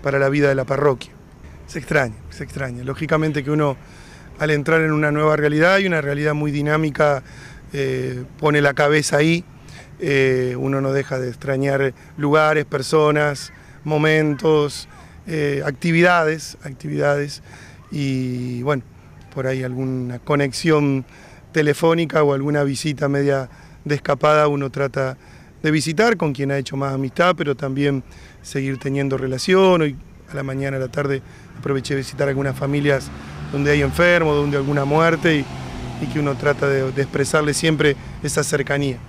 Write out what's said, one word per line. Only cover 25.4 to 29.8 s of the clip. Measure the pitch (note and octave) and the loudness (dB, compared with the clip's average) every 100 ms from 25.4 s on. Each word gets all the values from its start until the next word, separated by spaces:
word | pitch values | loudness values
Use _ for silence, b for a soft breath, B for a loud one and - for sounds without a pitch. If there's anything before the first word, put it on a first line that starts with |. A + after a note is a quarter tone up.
| B - | B -4
de | D#3 | 0
visitar | D#3 D3+ D#3 A3+ G3+ | 0 0 2 2 2
con | D#3+ | -2
quien | C3 C#3 | -2 -2
ha | C#3 | -2
hecho | C3 C#3 | -4 -4
más | C#3 | -4
amistad, | C3+ C3+ - F3 D#3+ | -4 -4 0 2 2
pero | D3+ C3 | -2 -4
también | C#3 C3+ C#3+ C#3 - B B B | -4 -2 0 -2 -6 B B B
seguir | - C#3 C3+ C3 | -10 -6 -6 -6
teniendo | C#3 C#3 C#3 C3 | -4 -2 -2 -2
relación. | C3 C3 - F#3 F#3+ F3+ | -4 -4 2 4 6 4